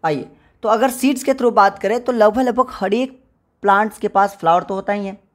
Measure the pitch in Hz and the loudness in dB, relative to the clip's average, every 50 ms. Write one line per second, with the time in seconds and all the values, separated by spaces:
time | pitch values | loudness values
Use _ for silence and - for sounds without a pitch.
0 | - 160 151 135 117 - - _ _ _ _ _ - 214 220 220 233 269 262 - | -2 -4 -4 -4 -6 -12 -16 _ _ _ _ _ -2 -2 0 2 2 0 -2 0
1 | - 269 285 262 - - 269 262 240 240 220 233 196 196 196 - - 196 220 247 | 0 0 0 0 -2 -2 -2 0 0 0 4 4 4 4 2 -2 -4 -2 -2 -2
2 | 247 254 247 233 208 214 202 247 262 254 226 240 247 - - - 196 196 202 233 | -2 -4 0 4 4 4 4 2 0 0 0 0 -2 -2 -2 -6 -2 -2 0 0
3 | 262 269 - _ _ _ _ _ _ _ _ _ - 202 196 196 214 220 214 - | -2 -4 -8 _ _ _ _ _ _ _ _ _ 0 2 2 4 2 0 -4 -6
4 | - 208 - 196 196 202 202 - - 165 170 180 180 - 196 190 196 - 202 208 | -8 -2 0 0 0 0 -2 -4 0 2 2 2 0 -2 -10 -8 -6 -6 -6 -6
5 | 202 196 196 - _ _ | -6 -10 -12 -16 _ _